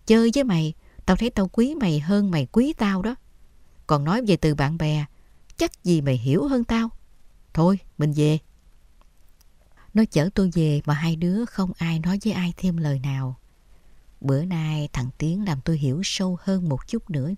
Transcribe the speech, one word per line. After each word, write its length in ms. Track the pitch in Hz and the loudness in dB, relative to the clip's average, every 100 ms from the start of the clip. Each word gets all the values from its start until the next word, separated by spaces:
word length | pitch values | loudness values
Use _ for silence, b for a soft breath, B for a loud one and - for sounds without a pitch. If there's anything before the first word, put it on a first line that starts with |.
| - | 4
chơi 260 | 226 233 254 | 6 6 2
với 80 | |
mày, 300 | 262 170 156 - b b - | 2 2 0 -4 b b 0
tao 120 | 190 | 2
thấy 120 | 233 | 2
tao 180 | 226 190 | 0 -2
quý 280 | - 247 311 | 2 0 2
mày 240 | 208 147 | 0 0
hơn 320 | 151 202 202 | 2 0 2
mày 160 | 170 131 | 0 0
quý 220 | 220 269 320 | 2 2 0
tao 240 | 208 190 | -2 0
đó. 140 | 220 262 - - - - - - - | -4 -6 -14 -20 -20 -20 -20 -20 -2
Còn 160 | 147 | 0
nói 180 | 147 214 226 | 2 0 2
về 100 | 170 | 2
từ 180 | 160 151 | 2 2
bạn 220 | 139 165 | 0 0
bè, 280 | 156 151 147 b b b b - | -2 -2 -4 b b b b -4
chắc 260 | 339 - | -4 -4
gì 180 | 180 165 | 0 2
mày 160 | 139 127 | 2 0
hiểu 300 | 131 156 285 | 2 0 2
hơn 160 | 262 | -2
tao. 260 | 233 226 226 - - - - - - | 0 -2 -2 -6 -20 -20 -20 -20 -8
Thôi, 260 | - 170 196 - - | 2 2 2 -4 -4
mình 160 | 151 147 | -2 2
về." 240 | 147 151 - _ - - _ - - _ - - - _ _ b b | 2 0 -4 _ -20 -20 _ -20 -20 _ -20 -20 -20 _ _ b b
Nó 100 | 208 220 | 0 2
chở 180 | 160 165 - | 2 0 2
tôi 140 | 190 | 0
về 280 | 170 156 147 151 | 2 2 0 0
mà 80 | |
hai 220 | 147 165 160 | -2 0 0
đứa 300 | 175 196 233 | 0 -2 -4
không 260 | - 185 - | -4 -4 -2
ai 220 | 165 165 | -4 -2
nói 200 | 165 196 | -2 -2
với 100 | 214 | -2
ai 200 | 185 180 175 | -2 -4 -2
thêm 200 | 185 165 | -2 0
lời 220 | 151 139 | -2 -2
nào. 400 | 139 135 131 127 _ _ _ - - - - - | -4 -4 -6 -8 _ _ _ -20 -20 -20 -20 -8
Bữa 240 | 135 135 175 | -2 0 0
nay 440 | 170 156 156 147 | -4 -2 -4 -4
thằng 160 | - 127 - | -4 -6 -4
Tiến 280 | 151 180 208 | -4 -2 -4
làm 160 | 139 | -4
tôi 160 | - 160 | -2 0
hiểu 240 | 139 139 | 0 -2
sâu 340 | 196 - 185 175 | -4 -4 -4 -4
hơn 280 | - 190 175 | -2 -2 -2
một 180 | 131 - | -4 -4
chút 220 | 226 - | -8 -4
nữa 200 | 147 135 | -4 -4